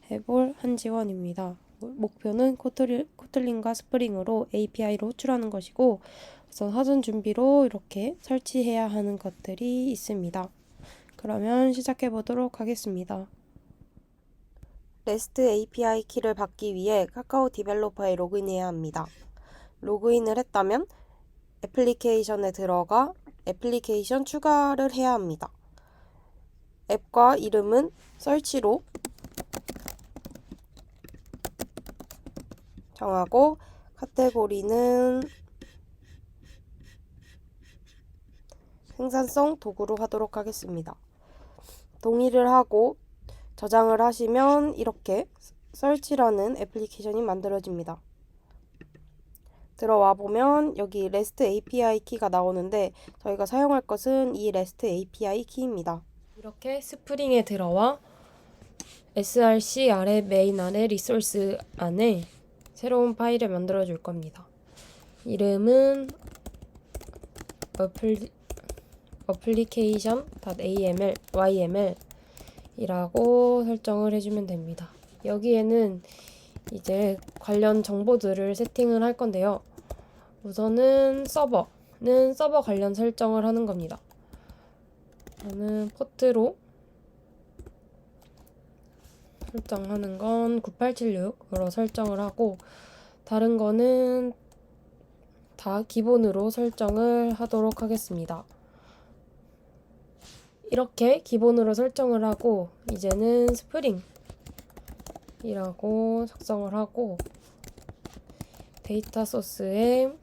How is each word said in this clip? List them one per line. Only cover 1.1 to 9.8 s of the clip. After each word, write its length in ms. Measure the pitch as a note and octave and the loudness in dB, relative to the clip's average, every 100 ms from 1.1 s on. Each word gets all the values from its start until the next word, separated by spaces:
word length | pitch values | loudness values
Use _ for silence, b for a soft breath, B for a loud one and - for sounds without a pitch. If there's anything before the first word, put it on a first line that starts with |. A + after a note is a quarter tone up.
| F#3+ F3+ F3 F#3 F3+ _ _ | -6 -8 -8 -8 -10 _ _
목표는 760 | A3+ C4 G#3+ _ G#3+ G#3+ C4 B3+ | -16 -6 -8 _ -6 0 0 0
코틀-, 500 | B3+ - C4 B3 D4+ _ | -6 -2 -2 -2 -6 _
코틀린과 600 | - C4+ B3 A#3 A3 A3+ | -6 -4 -2 -4 -4 -6
스프링으로 720 | - B3+ A#3+ G3 F#3 A3+ A#3+ | -4 -2 -2 -4 -2 -4 -2
에이피아이를 560 | G#3 G#3+ - G#3+ G#3 G#3+ | -4 -4 -4 -4 -2 -6
호출하는 440 | B3 C4 B3+ A3 | -6 -2 -2 -2
것이고, 480 | G3+ F3+ - B3+ G3 B B B B B | -8 -12 2 2 2 B B B B B
우선 220 | - G3+ | -8 -4
사전 320 | G#3+ C4+ C#4 | -2 2 2
준비로 640 | A#3+ A3 G#3+ G#3 B3+ C#4+ C4 | 0 -4 -2 2 4 6 4
이렇게 500 | G#3 _ G3 A3 F4 | 0 _ -6 -6 -8
설치해야 680 | - C4 - B3+ A#3+ A3+ A3 | -4 -4 -2 -2 0 0 -2
하는 320 | G#3 G3+ G3+ | -2 -4 -4
것들이 720 | F#3+ F#3 - F#3 A#3+ B3 | -8 -12 -14 -8 -4 -2